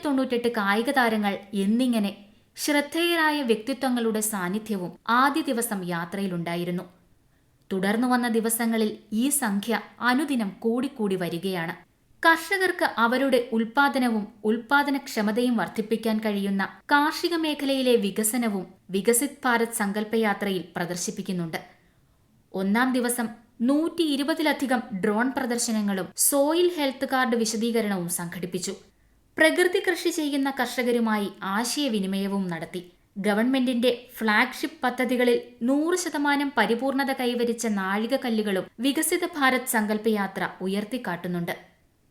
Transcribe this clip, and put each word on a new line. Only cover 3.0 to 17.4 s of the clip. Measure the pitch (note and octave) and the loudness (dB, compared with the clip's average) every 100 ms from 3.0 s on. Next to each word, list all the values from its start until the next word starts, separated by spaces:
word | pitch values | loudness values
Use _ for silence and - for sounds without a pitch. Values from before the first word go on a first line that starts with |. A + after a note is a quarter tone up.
| E4+ E4+ D#4 D4 | 2 2 2 2
വ്യക്തിത്വങ്ങളുടെ | B3 G#3+ C4 C4+ C4 B3 A3+ A3 | 0 0 -2 -4 -2 0 0 0
സാന്നിധ്യവും | G#3+ G3+ F3 G#3+ A3 G3 F3 - - | -2 -4 -2 -4 -4 -6 -6 -6 0
ആദ്യ | A#3+ C#4 D4+ | 2 2 2
ദിവസം | C#4 A#3 A#3 G3 F3 | -2 -2 -2 -4 -4
യാത്രയിലുണ്ടായിരുന്നു. | E3+ F3 G3+ G3 F3 E3+ F3 F3 F3+ - - _ _ _ _ _ _ - | -4 -4 -4 -4 -2 -4 -4 -2 -4 -6 -16 _ _ _ _ _ _ -6
തുടർന്നു | F#3+ G3 A3+ B3 | -2 0 2 2
വന്ന | B3 A#3+ | 2 2
ദിവസങ്ങളിൽ | A3+ A3+ A3+ A3+ A3+ G#3+ - - | 0 0 0 0 2 0 -2 -4
ഈ | G#3+ C4+ | 0 0
സംഖ്യ | C#4 A3+ G3 A3+ G#3+ - - | 0 0 -2 -2 -4 -4 -4
അനുദിനം | F3+ B3 D4 B3+ G3 - | 0 2 0 -2 -2 -2
കൂടിക്കൂടി | A3+ A#3+ C#4 - G#3 F#3 | -2 0 -2 -2 -2 -2
വരികയാണ്. | E3+ E3+ F#3+ F3+ E3 E3+ _ _ _ _ E4 | -2 -4 -4 -4 -6 -8 _ _ _ _ 4
കർഷകർക്ക് | E4 - F#4+ F#4 F4 E4 - | 4 2 0 0 0 -2 2
അവരുടെ | A#3 B3+ C#4 B3 A#3+ | 2 2 4 2 2
ഉൽപ്പാദനവും | A3+ A3+ C#4+ C#4+ C4+ B3 A3 G3+ - | -2 0 2 2 2 0 0 -4 -4
ഉൽപ്പാദനക്ഷമതയും | G#3+ A#3 - C#4+ C#4+ C#4 - A3+ G#3 A3 B3 A3+ | 0 0 2 2 2 -2 -2 -2 0 2 2 0
വർദ്ധിപ്പിക്കാൻ | E3+ - G#3+ A3+ A3+ G#3+ A3 | -2 -4 -2 -2 0 0 0
കഴിയുന്ന | G3+ G3 G3 F#3+ - - | -2 0 -2 -4 -8 2
കാർഷിക | D4 D4+ D4+ E4+ | 2 4 0 -2
മേഖലയിലെ | E4+ | 0